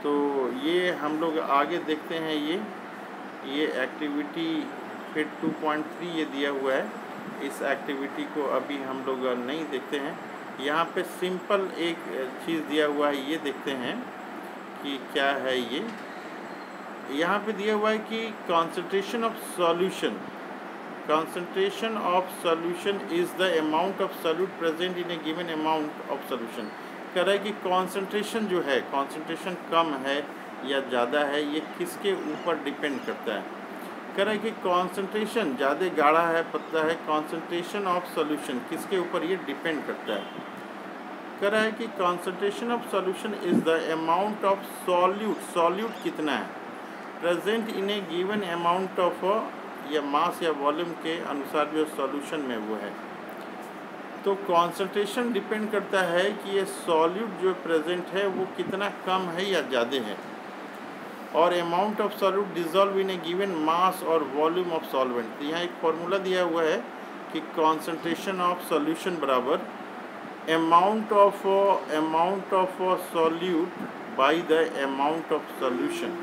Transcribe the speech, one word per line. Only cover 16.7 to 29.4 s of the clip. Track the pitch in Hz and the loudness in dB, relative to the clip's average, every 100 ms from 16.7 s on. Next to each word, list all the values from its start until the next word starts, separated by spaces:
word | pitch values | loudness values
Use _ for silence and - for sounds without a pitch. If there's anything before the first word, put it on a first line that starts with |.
| - - - - | -12 -12 -12 -6
यहाँ | 139 170 202 | 0 2 2
पे | 196 | 0
दिया | 196 202 214 | -2 0 2
हुआ | 214 | 2
है | 220 | 2
कि | 214 226 226 208 - | -2 -4 -4 -6 2
concentration | 170 165 185 175 196 190 240 | 2 2 -2 -2 -2 0 0
of | 226 220 - - | -2 -2 -8 0
solution, | 170 170 185 180 147 101 - - - - - - - - - | 2 4 2 2 -2 -2 -8 -10 -10 -10 -10 -12 -12 -10 2
concentration | 151 160 185 175 190 196 190 226 | 2 2 -4 -4 0 0 0 -2
of | 220 175 180 180 - 175 | 0 2 2 2 -2 2
solution | 165 170 175 202 202 - | 2 2 0 0 -2 0
is | 165 175 165 | 0 0 2
the | 185 160 | 4 4
amount | 156 160 185 196 | 4 2 2 0
of | 190 - | -2 0
solute | 165 160 185 - | 0 2 0 0
present | 165 151 185 175 | -2 0 -2 -2
in | 170 | -4
a | 170 | -4
given | 151 160 170 156 | -2 -2 -2 -2
amount | 156 160 151 - - | 2 2 0 -6 -6
of | 139 - | -6 -4
solution। | 131 113 - 104 - - - - 180 | -4 -4 -6 -8 -8 -12 -12 -4 2
कह | |
रहा | 180 | 4
है | 202 | 2
कि | 202 | 0
कॉन्सेंट्रेशन | 202 190 180 185 202 190 208 208 233 | -4 2 2 2 -2 -2 -2 -2 -2
जो | 208 180 | 0 0
है, | 143 127 | 2 2
कॉन्सेंट्रेशन | - 139 139 156 156 165 | 2 -2 -2 -4 -6 -6